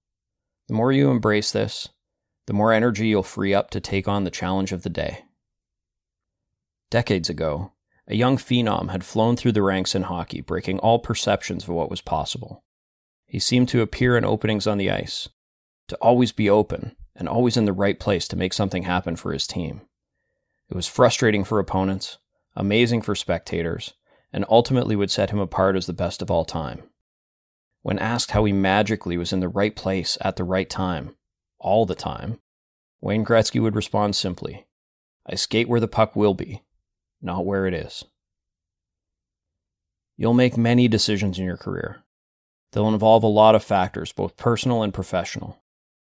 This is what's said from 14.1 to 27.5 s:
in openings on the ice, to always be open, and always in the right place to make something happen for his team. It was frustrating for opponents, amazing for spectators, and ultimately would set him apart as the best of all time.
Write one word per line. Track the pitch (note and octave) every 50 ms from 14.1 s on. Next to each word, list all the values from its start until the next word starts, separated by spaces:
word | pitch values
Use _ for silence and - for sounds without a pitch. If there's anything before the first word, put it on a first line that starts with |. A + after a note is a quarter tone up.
| B2
in | A#2+ -
openings | G2+ G#2+ G#2+ - G#2+ A2 G#2 F#2+ G#2+
on | G#2+ G2+
the | G2 G2
ice, | F#2+ G2 - - - - - - - _ _ _ _ _ _ _ _ _ _ -
to | -
always | - - A2+ B2 B2 B2+ A2+
be | - - G#2+ G2
open, | - G#2+ G#2 - - - - - - - - - _
and | - F2+ D#2
always | - A#2 B2 B2 A2 B2
in | A2
the | G#2 F#2+
right | F#2+ G2+ G2+ G2 -
place | - - G#2 F2 - -
to | -
make | - F#2 F#2 -
something | - G#2+ G2 - F2+ F2
happen | F2+ F2+ F2+ - - E2
for | D#2+ - F2 D#2+
his | - - -
team. | - F#2 F2 D2+ - - - _ _ _ _ _ _ _ _ _ _ _ _ _ _ _ _ _
It | -
was | F2+ F2
frustrating | - - - B2 A#2+ - - - A2+ G#2+ G#2 G2
for | - A2 G#2+
opponents, | G2 - - F#2+ F#2+ F#2+ F#2+ G2 - - - - _ _ _ _ _ _ _
amazing | - - G2 G2+ A2+ B2 A2+ A#2+ A#2
for | G#2+ - G#2
spectators, | - - - F2+ E2+ - - - E2+ E2+ E2 E2 - - - - _ _ _ _ _ _ _
and | - - G2+ -
ultimately | A2 A#2 A#2 - C3 B2+ A#2+ - G#2+
would | G2+ G2+ F#2+
set | - - G#2 F#2+
him | - G#2
apart | G2+ E2+ - - F#2+ F#2+ F#2+
as | F#2+ F2+ -
the | F2
best | - F#2 F2 - -
of | G2 -
all | F#2 E2+ D#2+
time. | - - E2+ D#2 C2+ - - - - _ _ _ _ _ _ _ _ _ _ _ _